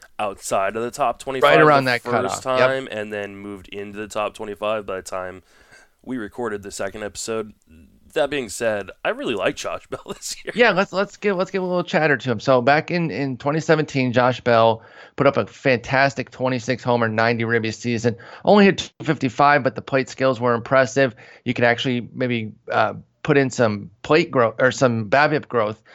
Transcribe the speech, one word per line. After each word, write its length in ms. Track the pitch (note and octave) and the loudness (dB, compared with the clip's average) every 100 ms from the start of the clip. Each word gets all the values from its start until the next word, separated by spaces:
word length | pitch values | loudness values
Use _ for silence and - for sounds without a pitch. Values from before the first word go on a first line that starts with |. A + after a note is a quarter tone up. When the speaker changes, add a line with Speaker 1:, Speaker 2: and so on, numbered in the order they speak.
| - - | -16 -8
Speaker 1:
outside 560 | G#2 G2 - A2+ G2 A2 | -8 -8 -4 -2 -2 -4
of 80 | |
the 80 | A#2+ | -6
top 280 | A2+ C3 - | -2 -4 -4
twenty-five 380 | - C3+ C#3+ D#3+ | -6 2 4 6
Speaker 2:
Right 40 | |
around 240 | D#3 C#3+ C3 | 6 6 2
Speaker 1:
the 60 | |
Speaker 2:
that 100 | A#2+ | -2
Speaker 1:
first 420 | A#2+ A#2+ G2 F#2+ | 0 -2 -2 -4
Speaker 2:
cutoff. 160 | C3 B2+ | -2 2
Yep. 100 | B2+ | 2
Speaker 1:
time 180 | C3+ C3+ | 0 -6
and 220 | G#2+ G#2+ | -8 -8
then 240 | G#2 G2+ G2 | -8 -8 -10
moved 320 | G2+ G2 - | -12 -12 -12
into 280 | G2+ G2+ G2+ | -12 -10 -10
the 100 | G#2+ | -8
top 260 | A2 G#2 | -4 -4
twenty-five 520 | F#2 A2 G2+ G#2 A2 G2 | -6 -10 -6 -4 -4 -6
by 120 | F#2+ | -10
the 40 | |
time 420 | - F#2 F#2 F#2 - _ _ - _ _ | -8 -10 -10 -12 -20 _ _ -20 _ _
we 140 | - B2+ | -12 -10
recorded 440 | G2+ - A#2+ G2+ | -10 -8 -8 -8
the 100 | G2 | -10
second 320 | - G2 G#2+ | -8 -8 -8
episode. 500 | G#2 - - A2 G#2+ - _ D#2+ _ _ _ | -10 -10 -6 -6 -8 -16 _ -20 _ _ _
That 160 | D#3 C#3+ | -4 -2
being 200 | C#3+ A2+ | -4 -6
said, 420 | - A#2 G#2 F#2+ - D#3+ | -4 -2 -2 -6 -8 -6
I 40 | |
really 240 | A#3 A#3+ F#3 | -4 -4 -2
like 200 | F#2 - | -2 -2
Josh 320 | - E2+ - | -8 -10 -10
<laughs> 20 | |
Bell 120 | - - | -14 -12
this 300 | G3+ - - | -14 -12 -12
year. 80 | - | -8
Speaker 2:
Yeah, 180 | G3 A#3+ | 2 2
let's, 200 | F3+ G3 | 4 0
let's 240 | F3+ G3+ - | -2 -4 -4
give, 220 | G#3 F3+ | -2 -2
let's 120 | F#3 | -2
give 140 | F#3+ | -4
a 20 | F#3 | -2
little 160 | F3+ | -4
chatter 360 | E3+ D#3+ D#3 C3 | -2 0 2 2
to 140 | B2+ | 0
him. 100 | A2 | 0
So 200 | - C3 | 4 4
back 300 | A#2+ D3+ D#3 | 4 2 0
in, 180 | F3 E3 | -2 -2
in 280 | G2+ C#3 B2 | -4 -6 -4
twenty 240 | D3 D#3 | -4 -2
seventeen, 500 | D3+ D#3+ D3+ C#3 B2+ | 2 2 2 -2 0
Josh 300 | A#2 B2 B2 | 2 2 0
Bell 420 | - A2+ A2+ A2 - - - - | 2 4 4 2 -6 -20 -12 0
put 120 | C3+ | 2
up 100 | C3+ | 2
a 80 | G2+ | -2
fantastic 840 | - C#3 A#2+ - C3 C#3 C3+ A#2 | -2 0 0 0 2 2 0 -10
twenty-six 540 | - B2+ B2+ A2 A#2+ | -6 -4 -2 -4 -4
homer, 240 | B2+ A#2+ A2+ | 0 0 2
ninety 380 | A2 A#2 A#2 A2+ | 2 0 0 0
ribby 260 | A#2 A2 | -2 -2
season. 460 | - A#2+ A#2 A#2 A2 - - | -6 -4 -2 -2 -4 -10 -4
Only 220 | - G#3 G3 | 4 6 6
hit 260 | - - - | 4 -6 -6
two 60 | - | -4
fifty-five, 580 | C#3 C3+ - C#3+ C#3+ | -2 -2 2 4 4
but 120 | B2+ G#2+ | 2 -4
the 60 | |
plate 280 | - C3+ C3 | -2 -2 -2
skills 320 | - C3 A#2 | -2 -2 0
were 120 | A#2+ | 0
impressive. 640 | A#2 G#2+ C3+ C3 C#3 C3+ - - - - | 0 2 2 4 2 0 -2 -18 -8 -6
You 80 | |
could 100 | A#2 | 0
actually 460 | A#2+ A#2 C3+ A#2+ G#2+ | 2 2 -2 -4 -6
maybe, 380 | B2 B2+ A#2+ G#2+ G#2 - | -6 -2 -2 -6 -12 -4
uh, 260 | B2 G#2+ G2+ - _ | 0 0 -4 -16 _
put 140 | - C#3 | 0 2
in 140 | C3 | 2
some 380 | - A2+ G#2 G2+ _ | 2 0 0 -8 _
plate 300 | - F3 E3+ | 0 2 2
growth 240 | C3+ A2+ - | 0 0 2
or 120 | B2+ | 0
some 360 | A2 C3 A2+ G#2 | 2 2 2 0
babip 400 | C3 D3+ D3 - | 2 2 0 -2
growth 360 | A#2+ G#2+ A2 _ | -2 -2 -6 _